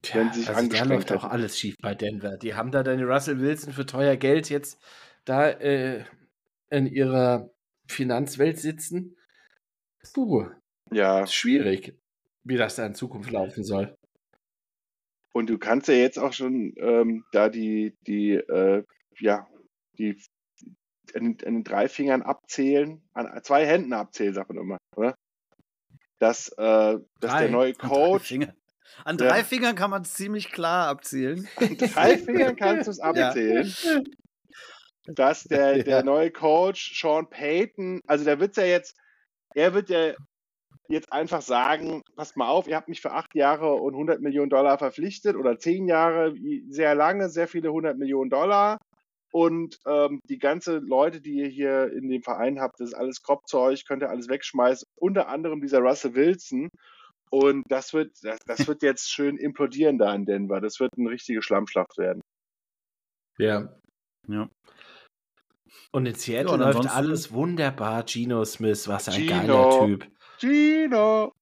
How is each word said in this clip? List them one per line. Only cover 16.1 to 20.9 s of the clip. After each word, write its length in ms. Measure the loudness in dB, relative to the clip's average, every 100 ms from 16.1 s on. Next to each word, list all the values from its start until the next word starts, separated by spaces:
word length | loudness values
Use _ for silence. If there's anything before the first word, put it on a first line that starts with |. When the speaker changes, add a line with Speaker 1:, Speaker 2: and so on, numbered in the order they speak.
| 2
Speaker 2:
auch 140 | -4
schon, 420 | -4 -4 -4 -4 -4
ähm, 460 | 2 4 2 -2 -2
da 160 | 2 2
die, 460 | 0 -4 -2 -4 _ -6
die, 260 | -2 0
äh, 520 | 0 0 2 2 2 -2 _ _ -2
ja, 280 | 0 0 -4 _ _ _ _ -6
die 220 | -6 -6 -14 _ _ _ -20 _ _